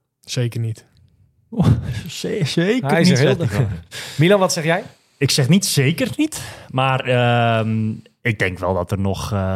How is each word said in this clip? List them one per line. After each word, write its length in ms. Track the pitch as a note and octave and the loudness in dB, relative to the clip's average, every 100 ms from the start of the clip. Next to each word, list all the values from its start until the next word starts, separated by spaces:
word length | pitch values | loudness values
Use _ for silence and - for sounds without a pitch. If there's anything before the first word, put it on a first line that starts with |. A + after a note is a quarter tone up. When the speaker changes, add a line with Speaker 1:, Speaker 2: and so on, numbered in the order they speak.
| _ _ | _ _
Speaker 1:
Zeker 400 | - C3+ A#2+ A#2+ | -10 -4 -4 -4
niet. 240 | A2+ A2 - _ _ _ _ _ _ | -6 -8 -16 _ _ _ _ _ _
Speaker 2:
<laughs> 60 | A3+ - - - A#2+ - | 0 2 2 0 -8 -10
Ze-, 320 | - - G#3+ | -8 -6 -4
zeker 440 | C#3+ - F3+ B3 C3+ | -2 0 0 0 0
Speaker 3:
Hij 100 | D#3+ | 2
is 80 | F3+ | 4
Speaker 2:
niet, 100 | B2+ | 4
Speaker 3:
er 80 | D3 | 4
heel 100 | F3+ | 2
Speaker 2:
zegt 180 | A#2+ G2+ | 0 0
hij. 100 | G#2+ F2 - - | -2 -4 -12 -14
Speaker 3:
<laughs> 220 | - - | -6 2
Milan, 200 | E3 G3+ | 4 4
wat 140 | F#3 | 2
zeg 120 | F3 | 0
jij? 180 | D#3 F3 - _ _ - | -2 -2 -4 _ _ -2
Speaker 2:
Ik 140 | C3+ | 0
zeg 180 | - B2+ | 2 4
niet 180 | F#3+ - | 4 2
zeker 420 | D3 C3 - B3 - | 2 2 0 -2 -2
niet, 260 | D4+ - - - - | -4 -4 -14 -16 -6
maar, 300 | C3 C3+ C3 | -2 0 0
ehm, 840 | B2 B2 A#2+ A#2+ A#2 A2+ A2 A2 A2 A2 - _ | 0 2 2 2 2 0 0 -2 -2 -6 -12 _
ik 160 | A#2+ G#2 | -4 -2
denk 200 | F#2+ F2 | -2 -2
wel 160 | F2+ | -2
dat 160 | F#2 F2+ | -2 -2
er 80 | G2 | -2
nog, 320 | G2 F#2 - | -2 -4 -4
eh, 220 | G2+ F#2+ | -4 -2